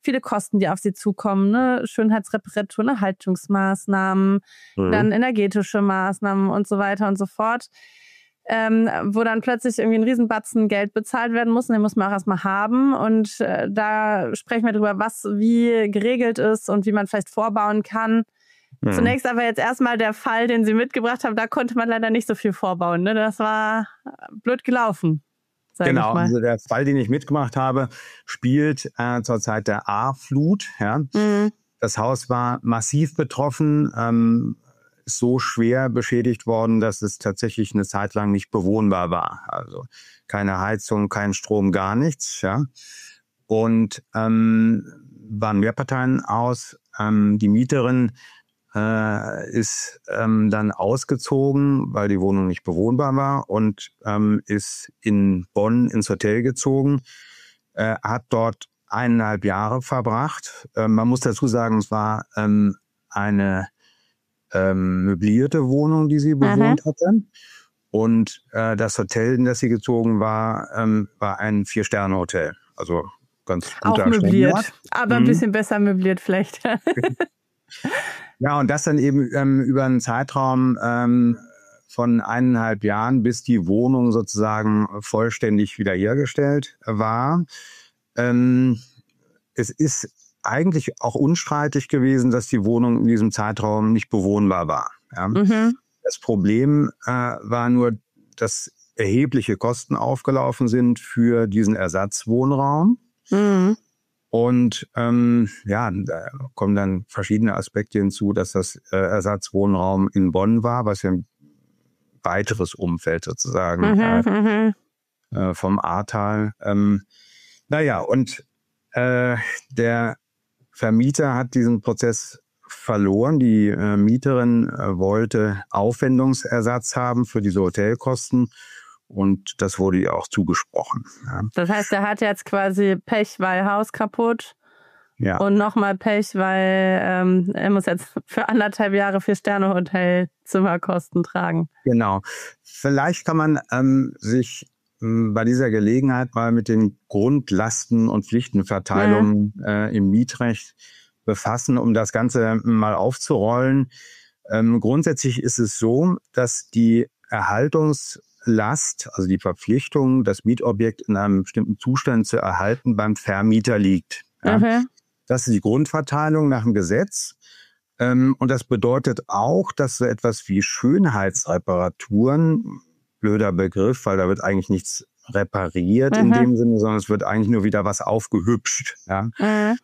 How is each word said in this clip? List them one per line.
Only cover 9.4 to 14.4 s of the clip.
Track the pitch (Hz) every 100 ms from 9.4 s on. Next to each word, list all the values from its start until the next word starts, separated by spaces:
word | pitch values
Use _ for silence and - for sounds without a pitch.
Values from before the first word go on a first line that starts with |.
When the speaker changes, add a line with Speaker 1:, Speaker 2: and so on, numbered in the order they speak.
Speaker 1:
plötzlich | 233 240 254 220
irgendwie | 220 226
ein |
Riesenbatzen | 220 247 226 220 - 233 214
Geld | 202 208
bezahlt | - 214 254 233
werden | 233 233
muss, | 233 247
und |
den | 226
muss | 208 220
man | 196
auch |
erstmal | 202 185 185
haben. | 196 190 214 247 277
Und, | 262 220 220 214 -
äh, | 214 - -
da | 202 214 214 214 208 123
sprechen | 214